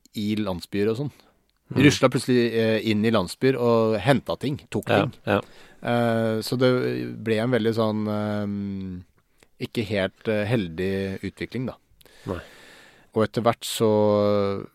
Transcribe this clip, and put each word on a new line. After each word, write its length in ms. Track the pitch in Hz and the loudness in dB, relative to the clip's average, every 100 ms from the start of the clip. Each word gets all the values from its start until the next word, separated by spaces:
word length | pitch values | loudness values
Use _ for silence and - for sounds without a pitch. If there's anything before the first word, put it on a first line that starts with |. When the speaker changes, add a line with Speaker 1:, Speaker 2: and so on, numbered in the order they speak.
| _ 113 | _ -6
Speaker 1:
i 200 | 104 107 | -4 -2
landsbyer 540 | 104 90 - 101 104 | -2 -6 -6 -2 -2
og 80 | 113 | -2
sånn. 140 | 143 - _ _ _ _ - | -6 -10 _ _ _ _ -6
Speaker 2:
Mm. 100 | 127 | 4
Speaker 1:
Rusla 280 | 143 - 131 | 6 6 2
plutselig, 440 | 131 - 123 117 | 2 2 2 2
eh, 260 | 113 113 110 104 | 2 2 2 2
inn 120 | 104 113 | 2 2
i 40 | |
landsbyer 460 | 113 87 - 131 127 | 2 0 0 0 2
og 380 | 120 113 113 110 | 2 4 4 2
henta 360 | 113 131 - 85 | 2 2 0 -6
ting, 220 | 131 147 - | -4 -6 -6
tok 180 | 110 107 | -6 0
Speaker 2:
Ja, 180 | 107 101 | 2 2
Speaker 1:
ting. 80 | - - | -2 -2
Speaker 2:
ja. 120 | 101 - - - - | -2 -2 -12 -20 -10
Speaker 1:
Eh, 580 | - 120 117 113 113 110 | -4 0 0 0 0 -2
så 160 | 107 127 | -2 0
det 640 | 127 127 127 123 120 120 | 2 2 0 -4 -8 -6
ble 140 | 110 110 | -2 0
en 120 | 120 | 2
veldig 220 | 120 110 | 0 0
sånn, 340 | 113 110 107 107 | 0 0 0 -2
ehm, 960 | 104 107 104 104 101 101 98 95 90 92 _ _ _ _ - | -2 -2 -4 -4 -6 -6 -8 -10 -12 -16 _ _ _ _ -14
ikke 240 | 127 - 98 | -10 -6 -4
helt, 420 | 101 95 - - | -2 -2 -4 -4
eh, 180 | 107 104 | -2 0
heldig 760 | 120 90 80 95 95 98 95 | -2 -2 -4 -4 -2 -4 -6
utvikling, 440 | 98 - 87 113 127 | -10 -10 -10 -8 -8
da. 80 | - _ _ _ - - | -10 _ _ _ -16 -10
Speaker 2:
Nei. 120 | 87 - - - - - - _ 113 | -10 -10 -20 -20 -20 -20 -20 _ -2
Speaker 1:
Og 80 | |
etter 180 | 107 - | 0 0
hvert 220 | 113 117 | 0 0
så 1040 | - - 110 107 107 104 104 104 98 98 - | -4 0 2 4 4 4 2 2 0 -4 -10